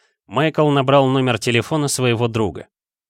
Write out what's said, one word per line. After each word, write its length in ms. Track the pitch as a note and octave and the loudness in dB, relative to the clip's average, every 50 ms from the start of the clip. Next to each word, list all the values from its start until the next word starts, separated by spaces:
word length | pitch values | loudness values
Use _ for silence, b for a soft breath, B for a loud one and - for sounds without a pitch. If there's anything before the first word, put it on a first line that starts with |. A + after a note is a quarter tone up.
| _ _ _ _ _ | _ _ _ _ _
Майкл 440 | _ F#2+ B2 D#3 D#3+ D3+ - D3+ D3 | _ -4 -2 -2 0 0 0 2 2
набрал 380 | C#3+ C#3+ C3 C3+ C3+ C#3+ C3+ C3 | 2 2 2 4 4 4 4 4
номер 320 | C3 C#3 C3 B2+ A#2 A2 | 2 2 0 0 -2 -2
телефона 480 | - B2 A#2 A#2 A2+ - D#3+ D#3 D3 C#3 | -2 0 0 0 0 -2 -4 -4 -2 -2
своего 400 | - - B2+ B2 A#2+ A2 A#2+ A#2 | -2 -2 0 0 0 0 -2 -2
друга. 400 | A2 A2+ A2 F#2 B2 - - - _ _ _ _ _ _ _ | -2 -2 -2 -4 -4 -10 -16 -18 _ _ _ _ _ _ _